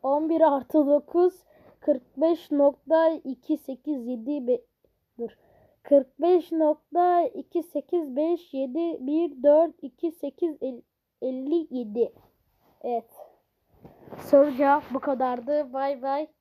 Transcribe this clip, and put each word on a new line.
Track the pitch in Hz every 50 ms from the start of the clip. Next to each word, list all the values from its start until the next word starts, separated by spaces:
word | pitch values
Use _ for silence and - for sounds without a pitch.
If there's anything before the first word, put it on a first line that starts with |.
On | - 262 277 302 320 311
bir | 330 320
artı | 320 311 285 277 240 _ - 311 294
dokuz, | 277 294 294 294 - - 339 359 359 359 - _ _ _ _ _ - _ _
kırk | - - 285 254 _ _ _
beş | 262 302 330 339 320 - -
nokta | 302 285 285 277 277 _ _ 269 320 320 330 320
iki | 330 - - 262 262 _ _ - 311
sekiz | 302 - - 262 - _ 294 302 262 233
yedi | 240 254 226 220 247 294 294 247
be-, | 240 247 233 _ _ _ _ _ _ _ _ _ _ _ -
dur. | 233 226 - _ _ _ _ _ _ _ _ _
Kırk | _ - 285 285 262 262 _ -
beş | 294 349 370 349 320 -
nokta | 330 320 311 302 302 302 _ _ 294 349 349 359 349 349
iki | 330 269 - 359 - _ _ 349
sekiz | 330 - _ 294 277 _ - 349 311 277 247
beş | 262 311 330 349 330 - _ -
yedi | 269 269 262 247 330 339 339 320 - 254
bir | 262 294 320 339 320 277 262
dört | 240 294 294 311 330 320 - _
iki | - 262 _ _ - 330
sekiz | 311 _ - 277 _ - 349 330 302 -
el-, | - 262 247 233 _ _ _ _ _ _ _ _
elli | - 254 254 262 262 277 330 339 311 -
yedi. | 247 254 240 208 208 240 226 - _ - _ _ _ _ _ _ _ _ _ _ _ _
Evet. | - 240 240 233 226 _ _ - - - _ _ _ _ _ _ _ _ _ _ _ - _ _ - - - -
Soru | - - - 277 285 294 262
cevap | 240 285 277 285 302 294 - 247
bu | 269
kadardı. | - 294 269 240 262 254 247 247 233 247 294 294 294 254
Bay | 247 269 269 277 285 247
bay. | 247 269 269 285 311 302 _ _